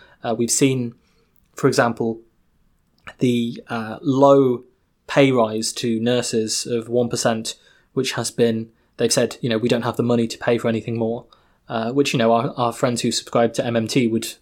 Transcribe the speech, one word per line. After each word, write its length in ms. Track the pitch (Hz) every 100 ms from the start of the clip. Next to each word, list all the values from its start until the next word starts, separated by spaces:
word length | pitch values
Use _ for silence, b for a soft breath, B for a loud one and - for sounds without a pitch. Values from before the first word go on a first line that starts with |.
| b b
Uh, 120 | 123 113
we've 140 | 120
seen, 420 | - 139 131 120 - _ _ _ _ _ -
for 120 | 139
example, 520 | 120 120 117 117 113 - _ _ _ _ _ _ _ - -
the, 460 | 127 120 117 117 -
uh, 300 | 117 110 113
low 600 | 147 135 139 139 131 123 - _ _ _ -
pay 240 | - 139
rise 420 | 127 110 110 113
to 260 | - 120 113
nurses 680 | 117 123 117 117 110 - -
of 200 | 120 113
one 220 | 120 120
percent, 460 | 120 123 113 110 b b b b
which 180 | 139 131
has 180 | 131 117
been, 400 | - 117 113 113 _ _ -
they've 140 | 117
said, 260 | 131 117 -
you 80 | 131
know, 80 | 110
"We 120 | 117
don't 120 | 117
have 160 | 117 -
the 60 |
money 240 | 120 120 113
to 100 | -
pay 220 | - 117
for 80 | 120
anything 320 | 110 110 113
more," 260 | 113 120 - b b b -
uh, 240 | 117 113
which, 220 | 139 139
you 60 | 139
know, 120 | 113
our, 220 | 117 127 -
our 160 | 120
friends 300 | 117 131 117
who 100 | 120
subscribe 440 | 113 - 123 117 -
to 100 | 120
M 100 | 117
M 120 | 113
T 180 | 139 117
would 300 | 113 - -